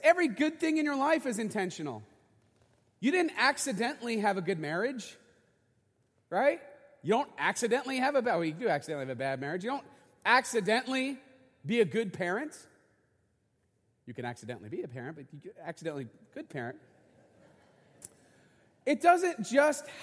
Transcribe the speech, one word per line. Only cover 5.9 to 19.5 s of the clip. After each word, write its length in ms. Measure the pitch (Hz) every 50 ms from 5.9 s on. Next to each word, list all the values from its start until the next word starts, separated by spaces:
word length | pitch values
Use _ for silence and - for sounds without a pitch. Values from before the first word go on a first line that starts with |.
| _ _ _ _ _ _ _ -
right? 300 | 165 190 262 285 339 - - - - - - - - _
You 100 | - 151
don't 180 | 214 254 285 - -
accidentally 600 | - 147 180 196 - 240 214 233 269 269 262 269 254
have 160 | 262 285 294
a 80 | 269
bad, 140 | 233 240 202
well, 80 | 180 165
you 100 | 160 156
do 140 | 170 247 208
accidentally 380 | 156 143 - - 156 143 131
have 100 | 131 127
a 20 | 117
bad 220 | 131 135 135 127
marriage. 240 | 139 143 165 185 185
You 60 | 233
don't 140 | 277 269 - - - - - _ _ _ -
accidentally 920 | 202 233 262 - - - 226 185 196 220 247 254 254 262 262 262 269 277 240 - - - - - _ _ _ -
be 160 | 143 226 240
a 40 | 208
good 280 | 151 175 220 226 190
parent. 440 | - - 190 175 185 220 311 311 - - - - _ _ _ _ _ _ _ _ _ _ _ _ _ _ _ _ _ _ _ _ _ _ _ _ _ _ -
You 80 | 123 117
can 100 | - 120
accidentally 440 | 120 120 - - 107 120 98 95 107
be 140 | 160 285
a 60 | 339 127
parent, 280 | 120 131 120 139 -
but 100 | 151 135 -
you 80 | 156 143
can 100 | 175 180 - 170 160
accidentally 420 | 165 160 - 160 165 147 139 131 107 - - - -
good 160 | - 285 320 -
parent. 300 | - 139 117 123 - - - - _ _ _ _ _ _ - _ _ _ - - - _ _ _ _ _ _ _ _ - - - _ _ _ _ _ _ _ _ _ _ _ _ _ _ -
It 140 | 269 294 -
doesn't 440 | - 349 359 339 381 349 320 - 196
just 400 | -